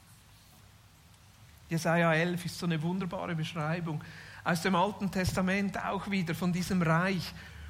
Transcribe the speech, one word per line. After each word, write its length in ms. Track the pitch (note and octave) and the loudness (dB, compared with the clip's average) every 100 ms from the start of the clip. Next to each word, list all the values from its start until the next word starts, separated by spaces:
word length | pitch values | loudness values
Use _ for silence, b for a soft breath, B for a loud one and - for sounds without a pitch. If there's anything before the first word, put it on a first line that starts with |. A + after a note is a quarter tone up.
| - - - - - - - - - - - - - - - - - | -20 -20 -20 -20 -20 -20 -20 -20 -20 -20 -20 -20 -20 -20 -20 -16 -4
Jesaja 440 | E3 E3 E3+ E3+ | 0 2 4 4
elf 320 | D#3 F3 F3 | 4 2 -2
ist 140 | E3+ - | -4 -4
so 60 | |
eine 160 | F3 D#3+ | -2 0
wunderbare 540 | E3+ F#3+ F#3 F#3 F3 | -2 -2 -4 -4 -4
Beschreibung 640 | D#3+ D#3+ E3+ D3+ F3+ E3 D3+ B B B B | -4 -4 -4 -2 -2 -4 -6 B B B B
aus 180 | - E3+ | -2 0
dem 140 | F#3+ | 4
Alten 360 | F3 G3+ G3+ G3 | 4 4 2 -2
Testament 680 | F#3+ F3 G3+ F#3 G3 G3 - | 0 0 2 2 2 0 -2
auch 260 | F3+ F#3 G#3 | -2 -4 -2
wieder 260 | G3 E3 | 0 0
von 180 | D#3+ F3+ | 0 0
diesem 280 | F3 F3+ F#3 | 0 2 2
Reich. 520 | D#3+ E3 F#3+ F#3 - - B B | 4 4 4 0 -4 -10 B B